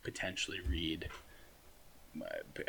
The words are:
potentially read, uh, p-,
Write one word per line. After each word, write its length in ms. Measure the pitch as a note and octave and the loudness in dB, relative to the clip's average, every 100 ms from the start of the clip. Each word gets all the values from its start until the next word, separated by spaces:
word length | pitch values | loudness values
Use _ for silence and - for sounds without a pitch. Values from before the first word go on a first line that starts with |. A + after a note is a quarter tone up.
potentially 580 | - - F#2+ F#2+ - D2+ - | -2 2 2 2 0 2 4
read, 400 | E2+ D#2+ D#2+ - - - - - - - - - - - - | 6 6 4 0 -4 -10 -14 -16 -16 -18 -16 -16 -16 -8 -4
uh, 20 | - G1+ G1+ | -2 -2 -2
p-, 80 | - | 0